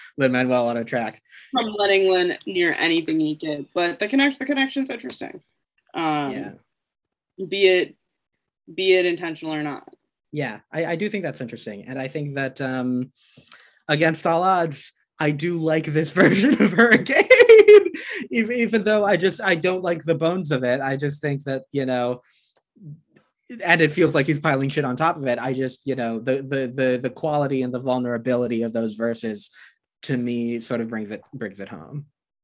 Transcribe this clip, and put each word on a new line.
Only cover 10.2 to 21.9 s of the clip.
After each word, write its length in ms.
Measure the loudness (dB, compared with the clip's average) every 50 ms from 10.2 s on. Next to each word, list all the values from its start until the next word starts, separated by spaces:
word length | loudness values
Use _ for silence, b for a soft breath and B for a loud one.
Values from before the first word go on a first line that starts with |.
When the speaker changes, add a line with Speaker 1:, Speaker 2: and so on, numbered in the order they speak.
| _ _ -8
Speaker 1:
Yeah, 280 | -8 -6 -6 -8 -12 -16 _
I, 140 | -8 -6 -4
I 120 | -4 -4
do 120 | -4 -4 -6
think 160 | -6 -6 -6
that's 160 | -8 -8 -8
interesting. 460 | -10 -12 -12 -14 -14 -14 -14 -14 -14
And 120 | -12 -10 -10
I 100 | -8 -8
think 260 | -8 -8 -8 -6 -6
that, 260 | -6 -6 -6 -6 -8
um, 520 | -8 -6 -4 -4 -4 -2 -2 -4 -4 -8 b b b b b b b b b b b b b b b -2
against 380 | 0 2 2 2 0 0 0
all 160 | 0 0 2 2
odds, 500 | 2 2 2 0 -2 -4 -10 -14 -16 -18 _ _ _ _ -4
I 120 | -2 -2
do 260 | -2 -2 -4 -4 -4
like 300 | -2 -2 0 0 0 -2
this 240 | -2 -2 -2 -2 0
<laughs> 120 | 4 4 6
version 400 | 6 6 4 4 4 4 4 2
of 100 | 4 4
Hurricane, 520 | 4 6 6 6 4 2 2 2 2 6 8 8 10 10 12 10 10 12 12 10 10 10 6 B B B B B -10 -8 -4
even, 260 | -2 -2 -2 0 0
even 280 | -2 0 0 0 0 2
though 200 | 2 2 2 2
I 120 | 2 2
just, 240 | 2 2 0 -2 -2
I 140 | 0 0 0
don't 280 | 0 0 0 -2 -2 -2
like 220 | -2 -4 -2 -2
the 100 | -2 0
bones 360 | 0 0 0 0 -2 -2 -2
of 140 | -2 -2 0
it. 160 | 0 0 0
I 160 | -2 -4 -4
just 260 | -4 -4 -6 -6 -6 -4
think 220 | -4 -4 -4 -6
that, 180 | -6 -8 -8 -8 _ -6
you 140 | -4 -2
know, 340 | -2